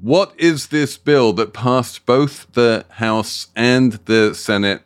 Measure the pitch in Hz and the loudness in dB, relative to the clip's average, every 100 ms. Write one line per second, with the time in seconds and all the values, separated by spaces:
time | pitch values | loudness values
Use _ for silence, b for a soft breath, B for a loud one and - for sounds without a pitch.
0 | 101 165 196 - 170 151 - 151 143 - | -2 0 -2 0 0 0 -4 -4 -4 -4
1 | 143 147 113 95 107 - 123 127 120 - | 0 2 2 0 -4 -4 0 0 -2 -8
2 | - 127 143 - - 123 120 110 - - | 0 0 0 -4 -8 0 0 0 -6 -6
3 | 113 110 107 - - - 120 127 127 110 | -2 -2 -4 -10 -12 -2 0 2 2 0
4 | - 113 104 73 - 104 101 95 | 0 2 2 -2 -4 0 0 -4